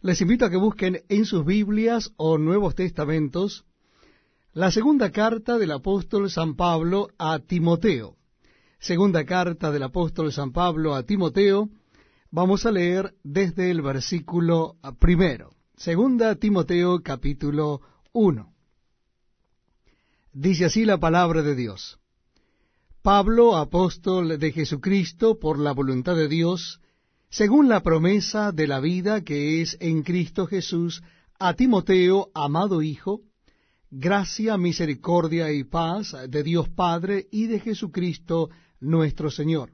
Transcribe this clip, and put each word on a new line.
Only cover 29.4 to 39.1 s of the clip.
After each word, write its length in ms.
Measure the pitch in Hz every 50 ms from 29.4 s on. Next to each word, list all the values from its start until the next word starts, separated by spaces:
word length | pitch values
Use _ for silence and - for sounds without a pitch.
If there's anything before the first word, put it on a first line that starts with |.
| 143 147 156 165
es 160 | 165 160 - -
en 220 | - 170 160 160 151
Cristo 440 | - 175 180 170 - - - 190
Jesús, 560 | 170 202 190 170 - - 170 170 170 165 - - - _ _ _ _ _ _
a 160 | 190 180 170
Timoteo, 760 | - 247 262 233 196 175 - 190 185 180 180 190 196 190 - _
amado 480 | 160 147 143 143 160 190 208 190 165 156
hijo, 380 | 156 147 131 - 190 202 220 _ _ _ _ _ _ _ _ _ _ _ _ _ _
gracia, 680 | - 135 131 175 196 202 196 - - - 214 220 220 196
misericordia 960 | 175 175 165 - 170 156 147 - - 165 170 175 165 160 156 170 165 156 151
y 120 | 147 135
paz 500 | - - 170 165 165 170 208 214 - - 135 131 135
de 140 | 123 151 151
Dios 260 | 156 165 170 160 170
Padre 600 | 170 170 185 175 170 170 170 185 202 196 196 _
y 160 | - 214 220
de 140 | 226 233 208
Jesucristo 880 | - 233 214 208 - 190 143 185 175 180 156 - - - 170 165 165 160 - _ _ _ _ _
nuestro 500 | - 139 165 165 160 151